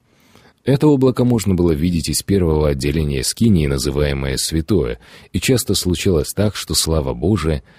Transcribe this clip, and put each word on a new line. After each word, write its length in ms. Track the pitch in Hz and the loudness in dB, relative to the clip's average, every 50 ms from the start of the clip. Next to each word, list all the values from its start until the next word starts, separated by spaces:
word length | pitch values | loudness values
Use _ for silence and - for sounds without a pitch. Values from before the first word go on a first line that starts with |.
| _ _ _ _ _ _ _ _ _ _ _ _ _ | _ _ _ _ _ _ _ _ _ _ _ _ _
Это 240 | 120 139 131 151 151 | -2 0 2 4 4
облако 360 | 147 131 131 131 120 - 123 | 4 4 4 2 2 2 0
можно 300 | 123 120 113 95 101 92 | 2 0 0 0 0 2
было 160 | 85 87 87 | 2 2 2
видеть 380 | 78 71 80 90 87 80 71 - | 2 2 0 0 0 0 -2 -2
из 160 | 73 - - | -4 -4 -2
первого 460 | - 98 98 90 80 78 76 76 73 | 0 2 2 2 2 2 2 2 0
отделения 520 | 71 65 67 71 71 82 78 73 69 65 | 0 0 -2 -2 0 0 -2 -2 -2 -4
скинии, 460 | 62 - - - 117 117 98 82 76 69 | -4 -6 -2 2 2 4 4 4 2 0
называемое 680 | 69 67 67 71 67 71 73 71 69 67 67 67 67 65 | 0 -2 -2 -2 -2 0 0 -2 -2 -2 -4 -4 -4 -4
«Святое», 600 | - - 80 80 78 - 110 85 64 60 58 - - - - - - - | -4 -4 -4 -4 -2 0 0 0 0 -2 -6 -10 -14 -20 -20 -20 -14 -8
и 60 | - 90 | -8 -4
часто 360 | - - 131 117 - - 98 | 0 0 0 0 0 -2 -4
случалось 580 | - - 92 87 - - 101 90 76 69 - - | -2 -2 -2 -2 0 0 0 0 0 0 -2 -2
так, 220 | - 104 107 - | -2 -2 -2 -2
что 180 | - - - 82 | -6 -6 -4 -4
слава 400 | - - 82 80 78 69 67 62 | -2 0 0 0 0 -2 -2 -4
Божия 480 | - - 92 110 87 78 80 76 69 - _ _ | -2 0 0 0 0 0 -2 -2 -4 -6 _ _